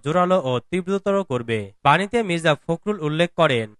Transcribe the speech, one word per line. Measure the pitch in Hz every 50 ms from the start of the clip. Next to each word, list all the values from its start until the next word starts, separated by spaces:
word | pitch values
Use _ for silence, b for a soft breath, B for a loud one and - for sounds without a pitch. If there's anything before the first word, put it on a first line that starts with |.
| -
জোরালো | 143 160 180 180 175 185 185 135
ও | 131 127 120
তীব্রতর | - - 180 185 175 180 196 196 - 202 196 196 190
করবে।" | - 135 120 117 117 113 107 101 98 - _ -
বাণীতে | 139 147 175 196 202 - 233 220
মির্জা | 185 170 165 160 160 147 - - -
ফখরুল | 165 170 - 208 214 180
উল্লেখ | 156 147 151 156 170 170 -
করেন, | - 165 147 131 117 110 107 107